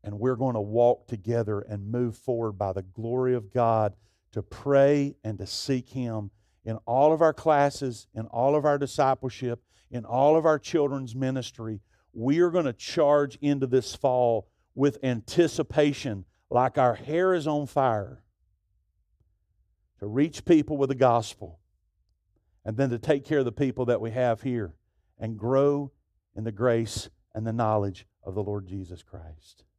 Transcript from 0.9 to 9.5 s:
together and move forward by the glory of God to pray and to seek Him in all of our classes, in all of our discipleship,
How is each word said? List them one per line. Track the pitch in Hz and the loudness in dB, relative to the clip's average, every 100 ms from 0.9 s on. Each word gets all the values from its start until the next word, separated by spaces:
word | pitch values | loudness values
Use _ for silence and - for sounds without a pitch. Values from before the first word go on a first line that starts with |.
| 120 - | 2 -4
together | 113 110 117 107 101 | -8 -2 -2 0 -4
and | - 101 101 | -6 -10 -6
move | 120 120 | -2 -4
forward | 110 - 120 113 | -4 -4 -2 -4
by | 95 101 | -4 -4
the | 95 | -4
glory | 95 107 113 127 127 | -10 -10 -4 -2 0
of | 123 107 | -2 -2
God | 123 117 110 104 - _ _ _ | 0 2 4 0 -4 _ _ _
to | 107 | -10
pray | - - 143 139 139 147 139 - | -10 -8 2 6 6 4 0 -4
and | 110 104 | -10 -8
to | |
seek | 98 - - 131 - | -10 -8 -2 -4 -4
Him | 135 120 110 101 _ _ _ | -8 -6 -6 -8 _ _ _
in | 113 110 | -10 -8
all | - 123 151 | -2 4 4
of | 156 | 6
our | 160 | 4
classes, | 156 160 147 143 - 135 113 - | 4 2 4 2 0 -8 -8 -12
in | - 110 | -12 -8
all | 117 131 | 0 2
of | 151 | 2
our | 147 143 | 2 0
discipleship, | 139 - 135 131 131 - 123 | -2 0 0 0 -4 -6 -8